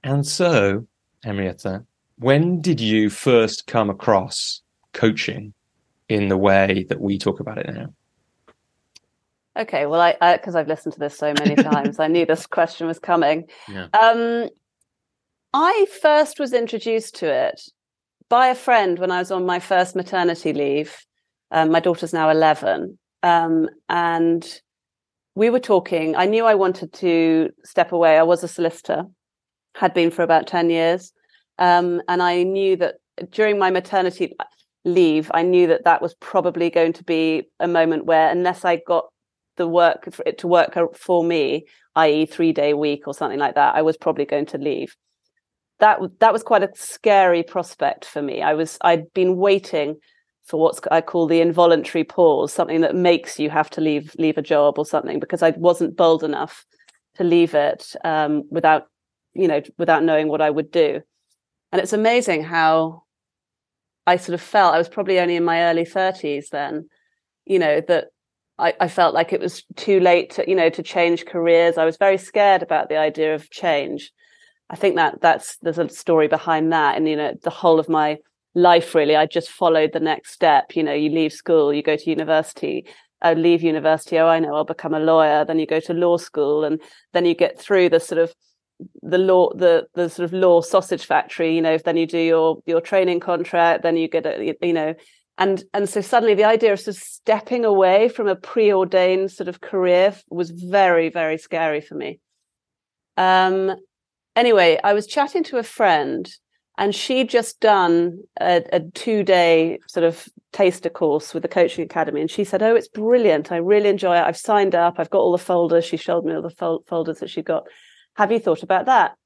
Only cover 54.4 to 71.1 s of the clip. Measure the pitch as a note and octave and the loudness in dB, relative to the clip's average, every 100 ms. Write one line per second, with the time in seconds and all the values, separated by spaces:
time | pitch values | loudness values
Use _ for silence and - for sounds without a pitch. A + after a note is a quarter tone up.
54.4 | D3 D3+ D3 C#3+ D3+ D3+ - D3 - F3 | -2 2 2 0 -4 -4 -4 -8 -6 0
55.4 | E3 D#3+ F3 F3 E3+ E3 E3+ D#3+ D#3+ D3 | 0 2 0 2 -4 2 2 2 -2 -6
56.4 | D#3 - _ _ _ _ _ _ F3 E3+ | -8 -12 _ _ _ _ _ _ 0 2
57.4 | E3+ D3+ D3 - - - E3+ D#3 D3+ D3+ | 2 0 -2 -4 -10 -10 -4 -2 -2 -4
58.4 | C#3+ D#3+ D#3+ D#3 - _ _ _ _ - | -4 -2 2 0 -2 _ _ _ _ -4
59.4 | F#3 D3+ D3 - E3+ D#3+ D#3+ D#3 D#3 D3+ | -2 -2 -6 -8 0 2 2 0 0 -2
60.4 | D#3 D3+ D#3 E3+ D3+ D3 _ _ _ _ | -2 -2 -4 0 0 -2 _ _ _ _
61.4 | _ _ _ F3+ F#3 G#3+ A3 A#3+ A#3+ E3 | _ _ _ -6 -2 -2 2 0 0 -4
62.4 | D#3 E3 D#3+ D#3+ D#3+ E3 _ _ _ _ | -2 0 2 2 0 -6 _ _ _ _
63.4 | _ _ _ _ _ _ - F3+ F3+ E3+ | _ _ _ _ _ _ 0 0 -2 -10
64.4 | - G#3 F#3 D#3+ E3+ - F#3 F#3 F3 E3+ | -2 2 4 2 -2 -6 -2 0 0 0
65.4 | E3+ E3 E3+ E3 E3 G3 F#3 F#3+ D3+ C#3+ | 0 0 0 0 -2 -2 -4 -4 -6 -8
66.4 | D3 D3 C#3+ D#3 D#3+ _ _ _ _ _ | -8 -8 -8 -10 -14 _ _ _ _ _
67.4 | - F#3+ D#3+ D3+ E3 E3+ - _ _ _ | -2 0 2 0 0 -2 -2 _ _ _
68.4 | _ - F3 - F3 - E3+ - E3 - | _ -4 -2 0 -4 2 0 2 -2 -2
69.4 | F3+ - _ - - G3 F3+ F3 - - | -6 -10 _ -10 0 4 6 4 0 -6
70.4 | - F#3 E3 E3 D#3+ F#3 E3+ | -2 0 0 -2 -8 -2 0